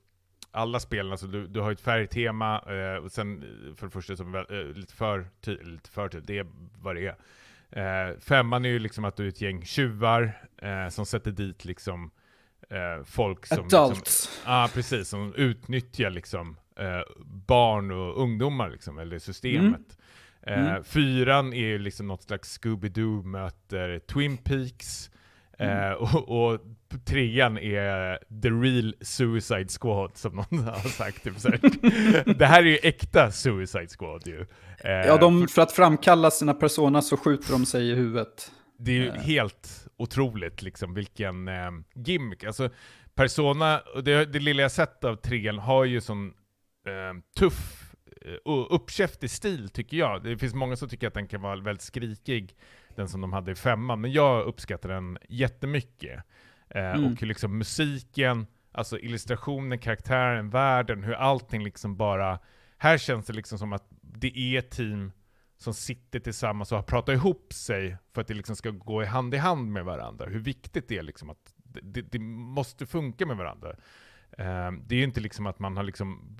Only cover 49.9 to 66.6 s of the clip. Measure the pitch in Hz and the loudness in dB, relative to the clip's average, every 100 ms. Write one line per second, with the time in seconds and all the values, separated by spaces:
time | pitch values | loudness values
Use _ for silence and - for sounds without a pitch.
49.9 | 156 143 98 90 117 131 131 127 123 135 | -2 0 -2 -6 -4 -4 -4 -4 -6 -8
50.9 | 120 110 - 101 104 98 98 104 101 - | -6 -6 -6 -8 -8 -6 -6 -6 -8 -8
51.9 | 127 117 107 - 120 92 _ - - _ | -10 -8 -8 -6 -6 -6 _ -20 -20 _
52.9 | - 95 95 92 95 90 90 131 110 127 | -10 -8 -6 -4 -4 -6 -2 0 0 -2
53.9 | 113 120 143 143 120 113 - - 90 92 | -4 0 4 4 4 0 -6 -10 -10 -6
54.9 | 95 90 90 - 120 127 123 135 143 - | -8 -8 -12 -12 -2 -2 -2 -4 -4 -6
55.9 | _ 71 62 - _ - _ _ - 92 | _ -16 -14 -18 _ -20 _ _ -6 -2
56.9 | 147 139 117 110 107 107 107 110 - 147 | 0 0 -2 -4 -4 -4 -4 -4 -2 -2
57.9 | 139 - - 127 117 107 _ _ - - | -4 -8 -2 0 0 -4 _ _ -10 -8
58.9 | 113 117 117 - 123 - 139 135 120 117 | -8 -8 -8 -6 -6 -4 -6 -6 -6 -4
59.9 | 107 - 131 123 117 104 123 135 123 120 | -4 0 2 2 0 0 2 4 2 2
60.9 | 104 104 117 135 135 117 113 104 - 107 | -4 -4 0 2 2 0 -6 -6 -8 -8
61.9 | 95 107 95 95 92 - _ _ _ 151 | -2 0 2 0 -2 -8 _ _ _ 4
62.9 | 160 - 120 107 110 104 107 107 101 - | 4 2 -4 -4 -10 -10 -8 -6 -8 -10
63.9 | - 71 113 127 131 127 127 123 - 110 | -20 -20 -6 -6 -2 -2 -2 -2 -6 -6
64.9 | 104 98 - _ _ _ _ - 107 - | -4 -8 -12 _ _ _ _ -8 -8 -8
65.9 | 123 _ 123 120 107 113 104 | -10 _ -8 -8 -4 -4 -4